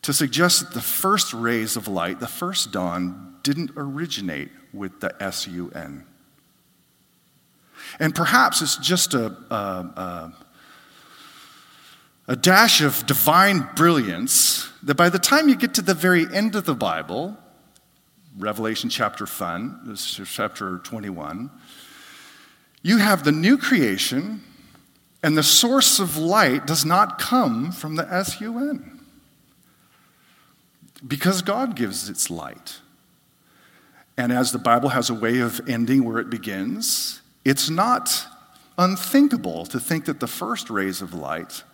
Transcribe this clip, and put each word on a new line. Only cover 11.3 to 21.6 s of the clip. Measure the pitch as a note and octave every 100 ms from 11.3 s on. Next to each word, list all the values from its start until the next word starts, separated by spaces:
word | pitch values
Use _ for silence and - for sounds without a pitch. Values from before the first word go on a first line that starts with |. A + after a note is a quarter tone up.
| - - - - - - - _ _ -
a | B2
dash | F3 F#3 A3+ -
of | D3 - -
divine | C#3 - E3+ G3 F#3 A#2+ -
brilliance | E3+ D#3+ G#2+ E2+ B2+ - - - - -
that | C3+ C#3+
by | F3
the | F3+
time | - C#4+ D#4
you | B3
get | A#3
to | -
the | F3+
very | E3+ F#3 F3+ D#3+
end | F#3 G#3+ G3+
of | F3+
the | B2+
Bible, | G2 D#2+ D#2 G2+ F3+ G#3+ - _ _ _ _ _ _ _ _ G#2
Revelation | G#2 G#2 A2 A2 A#2+
chapter | - G#2+ - G#2
fun, | - F2+ F2 B2 -
this | B2 G2+ - -
is | F#2+
chapter | - G#2 - G2 F2+
twenty-one, | - A2+ G2+ F2 D2 F2 C3+ -